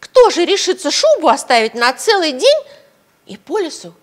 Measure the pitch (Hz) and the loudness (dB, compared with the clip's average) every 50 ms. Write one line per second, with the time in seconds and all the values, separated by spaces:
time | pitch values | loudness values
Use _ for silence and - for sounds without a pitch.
0 | - - _ 508 494 440 - 277 349 330 381 381 - - 370 370 - 285 - - | -20 0 _ 6 6 6 4 0 -2 -2 -2 -4 -2 -4 -4 -4 -4 -6 -4 -2
1 | - 622 622 494 320 294 226 277 - - 262 233 220 226 220 226 240 240 254 - | 0 0 0 2 2 0 0 0 0 0 0 0 0 -2 -4 -2 -2 -2 -2 -2
2 | - - 440 392 349 311 269 254 320 508 587 622 554 - - - _ _ _ _ | -2 -2 0 0 0 -4 -4 0 2 2 2 2 -2 -10 -20 -20 _ _ _ _
3 | _ _ _ _ _ _ 196 - _ - 294 427 392 320 - - - 175 170 _ | _ _ _ _ _ _ -20 -20 _ -8 -6 -6 -6 -6 -8 -14 -20 -20 -20 _